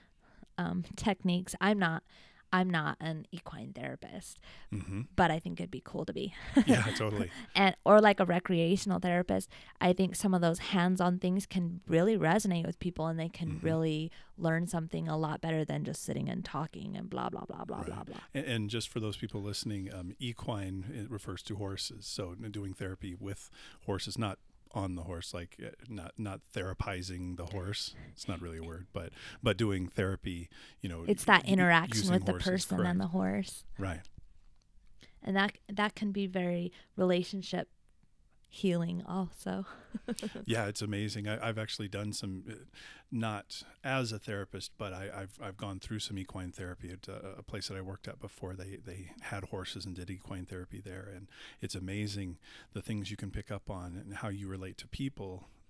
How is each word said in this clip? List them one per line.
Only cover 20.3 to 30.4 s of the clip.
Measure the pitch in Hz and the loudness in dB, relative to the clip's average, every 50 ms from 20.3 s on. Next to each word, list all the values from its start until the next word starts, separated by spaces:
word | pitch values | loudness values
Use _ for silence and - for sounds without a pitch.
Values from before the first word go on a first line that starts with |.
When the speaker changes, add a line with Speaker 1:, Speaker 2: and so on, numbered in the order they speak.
| 113 - - - 113 101 98 95 95 95 90 110 | -6 -6 -4 -4 -4 -4 -4 -4 -4 -6 -6 -6
Speaker 2:
it | 156 123 101 - | -8 -8 -8 -6
refers | 110 101 - - 92 87 - | -8 -8 -8 -8 -8 -8 -8
to | - 110 | -6 -6
horses. | 98 104 95 98 90 - - - - - | -4 -4 -4 -4 -6 -6 -8 -8 -10 -10
So | - - - 101 87 90 101 117 | -8 -6 -6 -6 -6 -8 -8 -10
n-, | 110 | -8
doing | 101 107 101 95 92 | -6 -6 -6 -6 -6
therapy | - 104 92 92 - - 95 87 95 | -6 -6 -6 -6 -6 -8 -8 -8 -8
with | 95 98 98 - - - - - - - - - - | -8 -8 -8 -8 -12 -16 -18 -20 -20 -20 -20 -8 -4
horses, | - 98 92 - 107 92 | -2 -2 -2 -2 -4 -4
not | - 113 101 95 - - - - - - - - | -2 -2 -2 -4 -6 -12 -20 -20 -20 -20 -6 -4
on | 110 98 95 92 | -2 -2 -2 -2
the | 87 82 | -4 -6
horse, | 85 90 85 - - - | -6 -8 -8 -8 -8 -8
like, | 90 87 85 - - - | -8 -8 -10 -10 -12 -12
uh, | 110 - - - | -12 -12 -14 -14
not, | - 110 98 85 - - | -12 -12 -10 -10 -10 -8
not | - 110 101 95 87 - - | -6 -6 -6 -6 -8 -12 -8
therapizing | - 104 92 95 92 - - 107 98 90 90 92 90 90 90 90 90 | -6 -4 -4 -4 -2 -2 -2 -2 -2 -2 -4 -6 -6 -6 -4 -6 -6
the | 90 - | -6 -6
horse. | 82 101 98 90 98 104 - - - - - 78 - | -6 -6 -4 -4 -4 -4 -4 -6 -8 -8 -12 -14 -16
It's | - - - | -16 -10 -6
not | - 95 85 | -6 -6 -6
really | 87 85 82 | -6 -8 -8
a | 80 82 | -8 -8
word, | 82 82 85 90 - | -8 -8 -10 -12 -10
but, | - - 85 82 - - - - - - - | -8 -8 -8 -8 -10 -14 -16 -16 -12 0 2
but | 113 98 | 2 4
doing | 95 113 104 98 92 92 | 6 4 4 4 2 0
therapy, | 87 - - 98 95 95 - - 92 90 85 | -2 0 0 0 0 0 -2 -4 -6 -6 -6